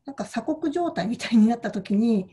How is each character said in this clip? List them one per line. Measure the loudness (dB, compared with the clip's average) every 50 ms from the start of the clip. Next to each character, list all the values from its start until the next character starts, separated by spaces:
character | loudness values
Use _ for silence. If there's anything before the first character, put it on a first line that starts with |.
| _
な | -12
ん | -10
か | -10 -10
鎖 | -8 -6 -6 -4
国 | -4 -4 -2 -2 -2 -2
状 | -2 -2 -2
態 | -2 -4 -4
み | -4 -4
た | -6 -2 2
い | 4
に | 6 6
な | 6 4
っ | 0
た | -4 -6
時 | -6 -6 -4 0 0
に、 | 2 2 2 2 2 0 -4